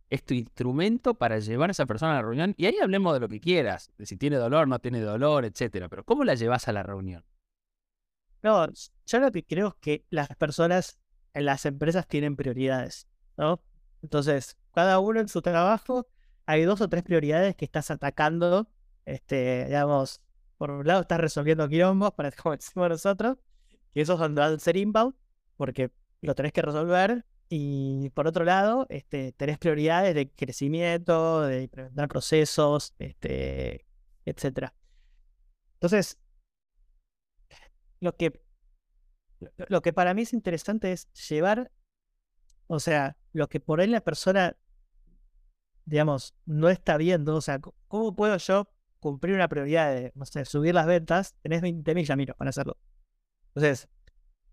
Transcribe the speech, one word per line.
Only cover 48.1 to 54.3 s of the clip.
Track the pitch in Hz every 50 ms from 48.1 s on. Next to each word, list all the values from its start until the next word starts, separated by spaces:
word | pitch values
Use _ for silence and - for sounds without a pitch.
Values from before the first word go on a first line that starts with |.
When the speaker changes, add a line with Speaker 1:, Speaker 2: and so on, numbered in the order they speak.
| 180
Speaker 2:
puedo | - 208 214 208 170
yo | - - 190 202 202 - _ _ _ _ _ _
cumplir | - 151 143 131 - 175 196
una | 190 175 156
prioridad | 151 147 139 143 156 165 156 147 135
de, | 127 123 123 -
no | 135 135
sé, | - - 147 131
subir | - - 147 147 170 175
las | 175 156
ventas? | 165 180 170 165 - 165 185 190 - - _ -
Tenés | 151 160 170 180
veinte | 180 170 165 147 160 160
mil | 180 156
caminos | 143 135 139 139 127 -
para | - 135 135
hacerlo. | - 139 135 - - - _ _ _ _ _ _ _ _ _ _ _ _ _ _ _
Entonces, | 143 151 147 139 120 - _ _ _ _ _ _ _ _ _